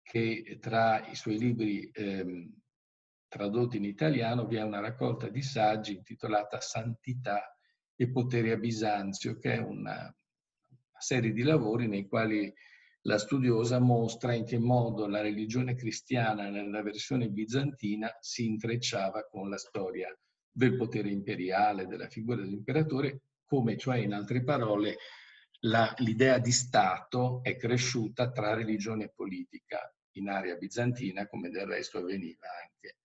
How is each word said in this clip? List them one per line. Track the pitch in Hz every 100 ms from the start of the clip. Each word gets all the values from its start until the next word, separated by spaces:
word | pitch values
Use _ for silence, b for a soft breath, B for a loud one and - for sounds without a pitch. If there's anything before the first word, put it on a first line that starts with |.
che | _ 117 113 113 - -
tra | - 113 113 110 -
i | -
suoi | - 107
libri, | 123 110 110 101 -
ehm, | - 101 95 92 90 85 - _ _ _ _ _ _ _
tradotti | - 101 113 123 117
in |
italiano | 101 101 156 135 113 120 107
vi | 113
è |
una | 107 104
raccolta | 107 120 127 117 113
di | 113
saggi | 139 - 107 107 107 95
intitolata | - - 107 107 104 120
Santità | - - 117 117 - 127 123 101 - b b b _ _
e | 123
potere | 127 123 123 113
a | 110
Bisanzio, | 113 113 110 104 98 98 123 127
che | -
è | 117
una, | 107 50 52 101
una | - - _ _ _ _ _ - _ _
serie | - 131 113
di | 104
lavori | 135 156 110 113 117
nei | 98 98
quali | 117 110 107 98 - B B B B
la | - 107
studiosa | - 139 127 113 120 123
mostra | 127 120 113 - 127
in | 117
che | - 120
modo | 117 123 117 104 104
la | 104
religione | 107 104 107 123 127
cristiana | 123 120 107 - 127 113 107 101
nella | 101 101 104
versione | 104 104 - 131 113
bizantina | 98 107 127 143 - 104 104 110 -
si | - - 113
intrecciava | 107 113 120 123 104 98 104 -
con | 104 98
la | 98
storia | - 107 95 92 92 - _ _ _ -
del | 127 123
potere | 113 113 101
imperiale, | 101 98 98 92 92 104 98 92
della | 92 92
figura | - 113 117
dell'imperatore, | 98 98 - 156 156 131 139 - _ _
come | _ 139 113 107
cioè, | - 123
in | 101
altre | 101 104 123
parole, | 123 139 113 104 104 107 B B B B B _
la, | 117 113 113 -
l'idea | 120 110 127 127
di | 120
Stato | 120 - 113 95 92 - 123 127 127
è | 113 90
cresciuta | 120 123 123 123 107 - 123
tra | 120 104
religione | 110 107 107 101 110
e | 101
politica | _ 101 90 90 - _ - - _ _ -
in | 101
area | 98 95 87
bizantina, | 98 117 123 123 190 196 202
come | - 87
del | 90
resto | 98 95 - 107
avveniva | 90 98 85 - 92 87
anche | 90 _ - -